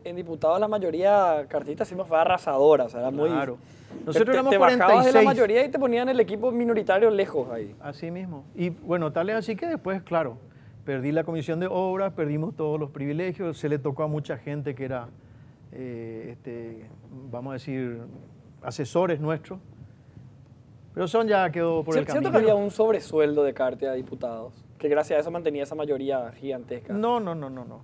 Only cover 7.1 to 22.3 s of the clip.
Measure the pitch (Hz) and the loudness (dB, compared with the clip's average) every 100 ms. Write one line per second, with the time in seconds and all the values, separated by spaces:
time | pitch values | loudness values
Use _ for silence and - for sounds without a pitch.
7.1 | 202 190 151 127 117 104 107 143 143 165 | 4 0 -2 -4 -6 -10 -12 -14 -10 -10
8.1 | 175 185 147 - - 175 170 - 175 156 | -8 -10 -12 -12 -4 -4 -4 -2 -2 0
9.1 | 151 190 220 220 208 339 320 185 190 - | -2 -2 -2 -4 -4 -4 -4 -4 -6 -2
10.1 | 170 143 117 - - - - - 135 139 | -2 -2 -6 -18 -20 -20 -14 -6 -4 -2
11.1 | 156 165 160 143 165 185 185 190 190 196 | -2 -2 -4 -4 -4 -2 -2 -2 -2 -4
12.1 | - 151 147 156 151 156 151 143 147 139 | -4 -4 -2 -6 -4 -4 -4 -6 -8 -6
13.1 | 151 185 180 175 143 151 147 143 135 151 | -4 -4 -6 -8 -6 -4 -2 -4 -4 -4
14.1 | 151 147 139 143 147 143 127 131 127 117 | -4 -6 -8 -8 -8 -8 -8 -6 -8 -10
15.1 | - - - - - - - 127 117 113 | -16 -20 -20 -20 -20 -20 -14 -12 -10 -10
16.1 | 113 - 120 127 117 117 113 113 - - | -12 -14 -14 -14 -12 -12 -16 -18 -20 -20
17.1 | 131 135 120 131 131 143 131 123 117 117 | -18 -14 -12 -10 -10 -8 -6 -6 -8 -14
18.1 | - - - - - 127 - 127 170 180 | -18 -20 -20 -20 -14 -10 -8 -2 0 0
19.1 | 151 151 160 - 185 - - - - - | 0 -2 -4 -8 -16 -18 -20 -20 -20 -20
20.1 | - - - - - - - - - 180 | -20 -20 -20 -20 -20 -20 -20 -12 -6 0
21.1 | 226 226 202 180 165 170 160 156 160 - | 0 4 4 2 0 0 0 0 0 2
22.1 | 285 277 | 0 2